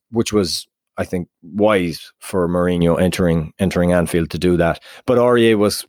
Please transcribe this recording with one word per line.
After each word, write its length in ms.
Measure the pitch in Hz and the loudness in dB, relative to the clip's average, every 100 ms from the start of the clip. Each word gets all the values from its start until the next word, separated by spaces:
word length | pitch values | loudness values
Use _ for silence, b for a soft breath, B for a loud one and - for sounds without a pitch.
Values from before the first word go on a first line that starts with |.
| _ | _
which 220 | 113 - | -4 -2
was, 340 | 104 87 - - _ _ - | -2 -2 -6 -12 _ _ -10
I 80 | |
think, 240 | 90 90 82 _ | -6 -6 -8 _
wise 720 | 85 98 107 101 87 76 - _ | -10 0 2 2 0 -6 -16 _
for 300 | - 95 85 | -6 -4 -2
Mourinho 520 | 90 90 87 85 82 | 0 0 2 2 2
entering, 520 | 90 - 87 82 78 - | 0 0 0 0 -4 -4
entering 320 | 95 90 87 | -2 0 0
Anfield 380 | 87 82 87 80 | 0 0 -2 -4
to 80 | 80 | -2
do 180 | 90 85 | 0 2
that. 260 | 85 78 B B - | 0 -2 B B -2
But 100 | 120 | 2
Aurier 400 | 123 120 113 107 | 4 4 4 4
was, 300 | 110 - | 0 -2